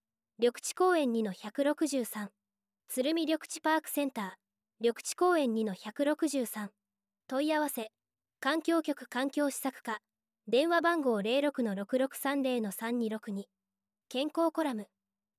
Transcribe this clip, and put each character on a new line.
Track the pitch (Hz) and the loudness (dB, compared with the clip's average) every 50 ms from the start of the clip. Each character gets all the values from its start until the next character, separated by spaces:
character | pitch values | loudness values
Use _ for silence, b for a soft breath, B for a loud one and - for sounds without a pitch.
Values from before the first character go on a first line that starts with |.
| _ _ _ _ _ _ _ - | _ _ _ _ _ _ _ 2
緑 | 226 240 240 - | 2 2 2 0
地 | - - - | -8 -6 0
公 | - 359 370 359 | 4 4 6 6
園 | 330 294 247 233 | 4 4 2 2
二 | 226 220 | 0 0
の | 202 180 | -2 -4
百 | - - 214 - - 277 | -8 -10 -8 -2 0 2
六 | 285 294 - 330 | 2 2 0 0
十 | 285 285 269 233 | 0 0 -2 -4
三。 | - - 214 208 196 _ _ _ _ _ _ _ _ _ _ _ - | -4 -6 -8 -10 -10 _ _ _ _ _ _ _ _ _ _ _ -8
鶴 | - 254 254 294 330 | -4 -2 0 2 2
見 | 339 320 | 0 2
緑 | 294 320 302 - | 0 0 -2 -2
地 | - - 320 | -8 -10 -4
パ | - 311 311 | 0 2 2
ー | 311 | 2
ク | - - | 0 -2
セ | - 294 285 | -4 -2 -2
ン | 269 | -2
タ | - - 202 | -4 -6 -8
ー、 | 185 - - _ _ _ _ _ _ _ - | -8 -10 -14 _ _ _ _ _ _ _ 0
緑 | 220 233 226 - - | 0 0 0 0 -6
地 | - - | -8 -2
公 | - 359 359 349 | 2 4 4 4
園 | 320 285 240 220 | 4 4 2 0
二 | 220 220 | 0 -2
の | 214 185 | -2 -4
百 | - - 226 214 - 285 | -6 -10 -10 -2 0 0
六 | 285 302 - 330 302 | 0 2 2 0 0
十 | 277 277 240 | 0 0 -4
三。 | - - 226 208 196 _ _ _ _ _ _ _ _ _ _ _ | -4 -6 -8 -10 -10 _ _ _ _ _ _ _ _ _ _ _
問 | - 262 269 302 | -6 -2 -2 0
い | 311 311 | 2 2
合 | 302 | 0
わ | 302 285 | 0 -2
せ、 | - - 220 - _ _ _ _ _ _ _ _ _ - | -2 -6 -8 -8 _ _ _ _ _ _ _ _ _ -4
環 | - 269 302 330 311 | -2 0 0 0 2
境 | - 330 330 311 | 2 2 2 2
局 | - 277 - 247 - | 0 -4 -4 -6 -8
環 | - 254 269 285 | -4 -2 -2 -2
境 | - 294 294 277 | 0 0 0 0
施 | - - | 0 -2
策 | - 277 - - - | -6 -6 -6 -6 -8
課、 | - 220 - _ _ _ _ _ _ _ _ - 208 | -8 -8 -8 _ _ _ _ _ _ _ _ -6 0
電 | 214 247 302 339 | 2 2 4 4
話 | 349 339 311 | 4 4 4
番 | 339 339 330 | 4 2 2
号 | 277 254 226 208 196 | 2 2 2 2 2
零 | 220 240 277 | 2 2 2
六 | 285 294 - - 240 | 2 2 0 0 -2
の | 220 196 | -2 -2
六 | 190 202 - - | -4 -4 0 0
六 | 254 262 269 - | 2 2 0 -2
三 | - - 269 285 277 262 | -4 -2 -2 0 0 0
零 | 262 254 240 | 0 0 0
の | 220 202 185 | -2 -4 -6
三 | - 226 226 240 247 | -6 -4 -2 0 0
二 | 233 220 | 0 0
六 | 220 220 - - | -2 -4 -6 -6
二。 | 202 196 196 _ _ _ _ _ _ _ _ _ _ _ _ - | -8 -8 -8 _ _ _ _ _ _ _ _ _ _ _ _ -8
健 | - 254 285 | -4 -4 -4
康 | 302 - - 339 330 | -2 0 2 2 2
コ | - - 320 | 2 0 0
ラ | 294 247 | 0 -2
ム、 | 214 202 - _ _ _ _ _ _ _ _ _ | -4 -6 -10 _ _ _ _ _ _ _ _ _